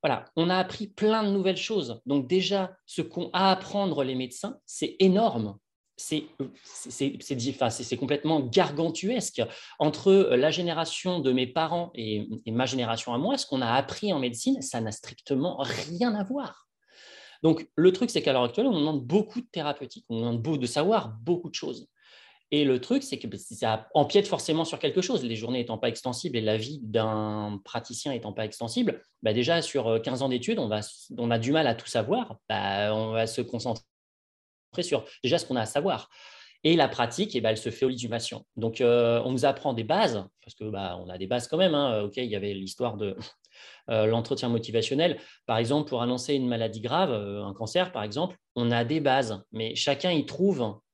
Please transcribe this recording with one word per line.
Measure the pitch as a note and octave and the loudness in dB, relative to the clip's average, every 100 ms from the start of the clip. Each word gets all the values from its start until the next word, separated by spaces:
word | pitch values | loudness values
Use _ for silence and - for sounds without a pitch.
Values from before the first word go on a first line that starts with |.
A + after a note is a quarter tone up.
Voilà, | D3+ B2 - - | 0 -2 -2 0
on | E3+ | 2
a | F#3 | 2
appris | F#3 - G#3 | 0 -4 -12
plein | - G#3+ A3 | 0 2 2
de | G#3 | 2
nouvelles | G3 F#3+ F3+ | 2 0 -2
choses. | - G#3+ C3 A2+ | -2 -2 -4 -8
Donc | - C#3+ B2 | 0 0 2
déjà, | F#3 F#3 G3 F#3 - | 2 2 0 -2 -8
ce | _ - | _ -6
qu'ont | - - - | -4 -4 -2
à | F3+ F#3+ | 2 4
apprendre | F#3 - G3+ G3 C#3+ | 4 0 -2 0 0
les | C3 | 0
médecins, | B2+ B2+ - G#3 C4 - | -2 -4 -8 -10 -10 -14
c'est | - D#3 - | -6 -6 4
énorme. | F#3+ F#3 A3+ A#2+ G#2 G2 _ _ _ - | 6 6 4 0 -4 -8 _ _ _ -14
C'est, | - D#3 - _ C3+ - | -6 -6 -6 _ -10 -10
c'est, | - - A#2+ - C#3 C#3 | -20 -16 -14 -4 -4 -4
c'est, | - C3 | -6 -4
c'est, | B2 | -4
enfin, | B2+ B2 | 0 -2
c'est, | - | -2
c'est | B2+ B2+ | -6 -4
complètement | C3 D3 D3+ D#3+ | -2 0 2 2
gargantuesque. | B2+ F#3+ D#3+ D3 E3 E3 F#3+ B3 - - A2 - - - | 4 4 4 0 -2 -2 -2 -2 -4 -2 -4 -4 -20 0
Entre, | D3+ D3 G3 | 0 2 6
euh, | G3 F#3 B2 | 6 6 4
la | D3 | 4
génération | E3+ F3 D#3 D#3+ - F#3 F3+ | 2 -2 -2 -2 -4 -2 0
de | C3+ | 2
mes | B2+ B2+ | 2 2
parents | D#3+ D#3+ E3+ E3+ | 0 0 -2 -4
et, | - A2 G#2+ G#2 G#2+ | -6 -4 -4 -4 -8
et | - | -4
ma | A2+ C3 | 0 0
génération | C3 A#2 A2+ - | 0 -2 -2 -2
à | A#2+ | -2
moi, | F3+ C#4 | 0 -2
ce | - | -2
qu'on | C3 | -2
a | A#2+ | 2
appris | B2+ C3+ - G#3 | 2 2 -4 -2
en | D#3+ | 0
médecine, | B2+ A#2+ B3+ C#4 | -2 -2 -2 -2
ça | C4+ B2 | -2 -4
n'a | A2 | -4
strictement | G#2 - B2 - C3+ E3 - | -6 -14 -18 -2 0 0 -2
rien | C3+ C3+ D3 E3+ A#3+ | -4 -4 -6 -2 0
à | G#3 | 0
voir. | G3 C#4 A#3 - _ _ _ - - - - - | -2 -4 -6 -12 _ _ _ -20 -20 -20 -20 0
Donc, | D#3 D#3+ - - | 2 2 0 6
le | F3+ | 6
truc, | F#3 A#3+ | 6 0
c'est | E3 | 0
qu'à | D3 | 2
l'heure | C3 | 4
actuelle, | B2 - C4 | 2 2 2
on | |
nous | F3+ | 2
demande | D3+ D3+ | 2 0
beaucoup | A#2+ F#3 G#3+ B3 | 2 2 2 -6
de | - | -8
thérapeutique, | - D3 D3 C3 - _ | -4 -4 -4 -8 -16 _
on | |
nous | A2+ | -4
demande | A#2 A#2 | -2 -2
beau-, | A2+ D3+ | -2 -2
de | A#2+ | 0
savoir | D3 E3+ A3 A#2 | 2 2 2 0
beaucoup | A2 A#2 F3 E3+ | -10 -2 -2 -2
de | |
choses. | - D3+ A#2+ - _ _ - - _ _ | -8 -8 -10 -14 _ _ -20 -20 _ _
Et | D3 | 2
le | C#3+ B2+ | 4 2
truc, | B2 C4+ | 2 0
c'est | - C3 | 0 -8
que, | A#2 | -8
bah, | G2 | -12
ça | - - A2+ A2 - | -14 -4 0 0 2
empiète | D#3 C#3+ G3+ G3+ | 2 6 4 4
forcément | F3 - D#3+ | -2 0 0
sur | D#3+ D3 | 0 -2
quelque | D3+ F#3 | 0 0
chose. | F3+ A3+ | 0 -2
Les | B2 A2 | -2 -4
journées | A2+ B2+ | -2 -4
étant | A#2+ A2 | -2 -2
pas | A#2+ | -2
extensibles | A2+ B2+ A#2+ F3 A#2+ | -2 -6 -6 -4 0
et | |
la | G#2+ A2 | 2 0
vie | A#2 D3+ | -2 -8
d'un | A2+ A2 A2 A2 G#2+ G#2+ G#2 G2+ | -2 0 2 0 -2 -2 -4 -6
praticien | - A#2 - A#2 D3 | -8 -10 -8 -8 -6
étant | B2 G#2+ | -6 -6
pas | F#2+ A2 | -6 -6
extensible, | - A#2 A#3 A#3 - _ _ | -6 -6 0 0 -2 _ _
bah, | A2 | 0
déjà, | A2 B2 E3 | 2 4 2
sur, | D#3+ C#3 A2+ | 2 0 2
euh, | A2+ | 2
quinze | B2 B2+ | 0 -2
ans | C3+ | 0
d'études, | B2 A#2+ A3 | 0 0 -2
on | A#2+ | 0
va | G#2+ | -2
s-, | G#2+ - - B2 | -4 -14 -16 -4
on | A#2 | 0
a | A#2+ | 0
du | A#2 | 2
mal | D#3 C#3+ | 2 4
à | A2 | 0
tout | - | -2
savoir. | A#2+ A2 A3 A#3+ - _ | -2 0 -2 -2 -12 _
Bah, | G#2 G2 G2 G#2 | -4 -2 0 0
on | G#2+ A2 | 0 0
va | A2+ A2+ | 0 0
se | - | -2
concentrer | A#2+ A#2+ B2+ A2 _ _ _ _ _ _ _ _ _ - | -4 -4 -4 -6 _ _ _ _ _ _ _ _ _ -6
sur | F3 C#3 - - | 0 -2 -2 -4
déjà | B2+ E3 | 2 2
ce | |
qu'on | - B2+ | 2 -2
a | |
à | G#2+ | 0
savoir. | C#3+ F#3 A#2+ - - - - - _ | 0 0 -2 -6 -20 -20 -20 -20 _
Et | D3+ E3+ | 4 6
la | C3 | 4
pratique, | - A#2 - G#3 B2+ | 2 -2 0 -2 0
eh | |
ben, | A2 | 0
elle | A2 | 0
se | A#2 | -2
fait | G#2+ | 0
au | C3 | 0
lit | B2+ | 0
du | A#2 | -4
patient. | A#2 - A2 - - | -4 -6 -10 -14 -6
Donc, | A2+ A#2 | -4 2
euh, | B2 A#2+ A#2 A#2 A#2+ | 4 6 6 4 2
on | |
nous | B2+ | 2
apprend | C#3+ C#3 D3 | 2 2 -2
des | A#2 | -2
bases, | A2 F3 G3+ A2 F#2+ _ | 0 2 2 0 -6 _
parce | - | -20
que, | - | -12
bah, | G#2+ G2 F#2+ F2+ | -8 -6 -6 -8
on | F2+ | -10
a | F2+ | -10
des | F#2+ | -2
bases | A#2+ A#2+ | -2 0
quand | D#3+ | 2
même, | F#3+ | 4
hein. | D3+ C#3 G#2+ | 4 2 0
OK, | G#2 B2+ | -2 -4
il | B2 | -4
y | G2+ | -2
avait | G2+ | -4
l'histoire | F#2+ F#2+ - B2 G#2 | -6 -8 -4 -4 -2
de, | G#2 F#2+ - _ _ - - - - | -6 -6 -12 _ _ -20 -20 -18 -2
euh, | A2+ A2 | 2 4
l'entretien | A2+ A#2 C3+ B2 | 2 0 -2 0
motivationnel. | A#2 A2+ A2+ A2 C#3 F3 - - - | -2 0 -2 0 2 2 0 -10 -16
Par | - A2+ | -2 0
exemple, | A#2 D3 D3 | 2 0 0
pour | B2 | -2
annoncer | A#2+ B2 B2 | -2 -2 -2
une | C#3 B2+ | 0 0
maladie | A#2 A2+ G#2+ | -2 -2 -4
grave, | A2+ D3+ F#3 | -2 0 0
euh, | A2+ G2+ G2+ | -2 -4 -8
un | G2+ | -8
cancer | G2 A2 F3+ F3+ | -8 -2 0 0
par | B2 | -4
exemple, | G#2+ A2 F3+ - _ | -6 -4 -4 -6 _
on | - A#2+ | -2 2
a | A#2+ A#2 | 2 2
des | D#3 | 2
bases, | C#3 C3+ A#2+ G2+ - | 4 2 2 -4 -10
mais | A2 A2+ | -8 -6
chacun | - - C#3 F3+ | -2 0 0 2
y | E3 | 0
trouve | - - G3 D#3 A2+ G2+ _ | -2 0 2 2 -2 -4 _